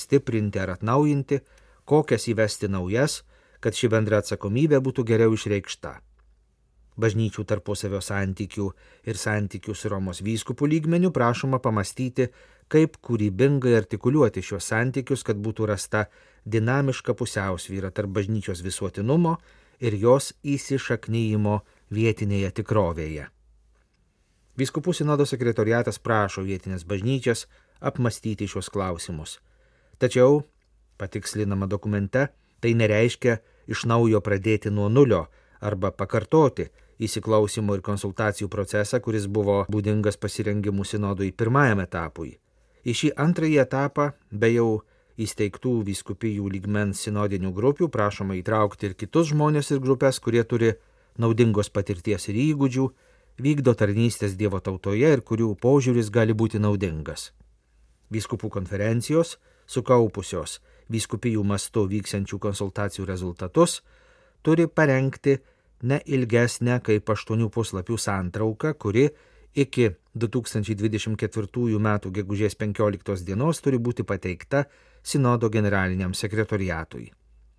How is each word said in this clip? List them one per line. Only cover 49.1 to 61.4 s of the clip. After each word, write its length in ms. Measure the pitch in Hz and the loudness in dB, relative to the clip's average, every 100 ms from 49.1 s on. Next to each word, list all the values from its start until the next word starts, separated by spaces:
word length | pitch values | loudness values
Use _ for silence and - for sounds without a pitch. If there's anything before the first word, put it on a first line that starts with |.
| 160 160 | 0 2
žmonės 400 | 151 151 147 143 | 2 2 2 0
ir 80 | 143 | -2
grupės, 380 | 131 127 135 - | 2 2 2 0
kurie 220 | 120 117 | 0 2
turi 300 | 113 117 113 110 _ _ _ - | 2 2 2 2 _ _ _ -2
naudingos 520 | 117 113 117 104 101 | 2 4 4 4 0
patirties 540 | 104 98 92 110 98 - | -2 -4 -6 -2 -4 -2
ir 80 | 104 151 | 0 0
įgūdžių, 360 | 143 139 127 131 - _ _ _ - | 2 0 2 -2 -4 _ _ _ -4
vykdo 360 | 139 143 127 | 0 4 2
tarnystės 640 | 113 104 104 117 - 104 95 | 4 2 2 0 0 -4 -2
Dievo 220 | 104 92 | -2 -2
tautoje 500 | 101 95 98 104 156 | -4 -6 -4 2 4
ir 120 | 135 | 4
kurių 320 | - 113 113 98 | 2 0 0 0
požiūris 520 | 123 143 127 120 107 | 4 4 4 2 2
gali 240 | 117 110 | 2 2
būti 260 | 110 113 107 | 2 0 2
naudingas. 720 | 104 101 98 78 73 73 - _ - _ _ _ _ _ _ | 0 0 -2 -4 -8 -12 -14 _ -20 _ _ _ _ _ _
Vyskupų 400 | 107 - 110 110 | -8 -6 -6 -6
konferencijos, 880 | 101 90 98 107 117 - 156 170 - _ _ _ | -6 -6 -2 0 0 2 0 0 -4 _ _ _
sukaupusios 920 | 127 120 123 113 101 85 87 78 - _ _ - | -4 4 4 4 -2 -6 -8 -8 -12 _ _ -8
vyskupijų 500 | 113 - 107 120 107 | -6 -4 -4 -2 0